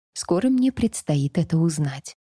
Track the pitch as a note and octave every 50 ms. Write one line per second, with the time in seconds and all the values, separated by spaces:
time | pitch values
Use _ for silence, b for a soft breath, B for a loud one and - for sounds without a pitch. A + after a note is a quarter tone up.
0 | _ _ _ - - - F3 F3+ G#3+ C4 C4 B3+ B3+ C4 - - A#3+ A3 - -
1 | - - D3+ C#3+ C#3 C#3+ - F3+ D#3+ - E3 D#3+ E3 E3+ D3+ D3+ D3+ C#3 C3+ C#3
2 | - - - _